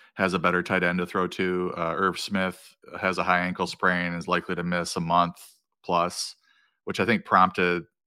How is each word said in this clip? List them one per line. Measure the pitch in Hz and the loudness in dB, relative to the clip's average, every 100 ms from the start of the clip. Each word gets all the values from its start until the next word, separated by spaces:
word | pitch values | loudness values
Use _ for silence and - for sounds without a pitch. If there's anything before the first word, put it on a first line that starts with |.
| - | -14
has | - 95 | -2 0
a | 90 | 2
better | 90 90 | 2 2
tight | 92 92 | 2 0
end | 87 90 | 2 0
to | 87 | -2
throw | 98 90 | -2 -2
to. | - 92 90 90 | -2 -2 -2 -2
Uh, | 85 82 80 | -4 -4 0
Irv | 95 87 | -2 -2
Smith | - 98 92 - - _ - 90 | -4 -2 -2 -4 -14 _ -16 -4
has | 95 87 | -2 0
a | |
high | 87 90 | 2 2
ankle | 90 90 87 | 0 -2 -4
sprain, | - 92 90 87 | 0 0 0 -2
is | 87 85 | -6 -2
likely | 87 - | -2 -2
to | 90 | -4
miss | 87 87 82 90 | -2 -2 -2 -4
a | |
month | 82 87 87 - - _ _ _ | 0 2 2 -2 -18 _ _ _
plus, | - 87 87 - - - _ _ _ _ | -2 0 0 -2 -10 -12 _ _ _ _
which | - 95 | -8 -2
I | 101 | 0
think | 107 | 0
prompted | - 95 92 98 90 87 - _ | 4 6 6 4 0 0 -4 _